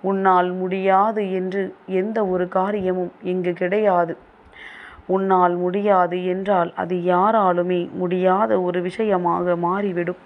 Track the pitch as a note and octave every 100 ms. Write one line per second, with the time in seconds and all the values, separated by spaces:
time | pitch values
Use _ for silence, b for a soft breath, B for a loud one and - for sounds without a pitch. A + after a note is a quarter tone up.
0 | F#3+ G3 F#3+ F3+ F3+ F#3 F#3 F#3+ F#3+ F#3+
1 | G#3 G#3+ G3 F#3 F#3 G3 F#3+ - - F#3
2 | G3+ A3 G3 F#3 F3+ F#3 F#3+ G#3 F#3 F#3
3 | F3+ - F#3 F#3 F3+ E3+ F3+ G#3 G#3+ F3
4 | E3+ - - _ - B B B B B
5 | - F#3 F#3+ F#3 F3+ F3 F3+ F#3+ G3+ F#3+
6 | F3 F3+ F3+ F#3 F#3+ F#3+ E3+ - F3 F3+
7 | F3 F3+ G3+ A3+ F#3+ F3 F3 F3+ F3 F3+
8 | F3+ F3+ F#3 F#3 A3 G3+ F3+ F3+ F#3 F3+
9 | A3 F#3 F3 E3+ F3 F3 E3+ F#3+ G3+ F3
10 | E3+ F3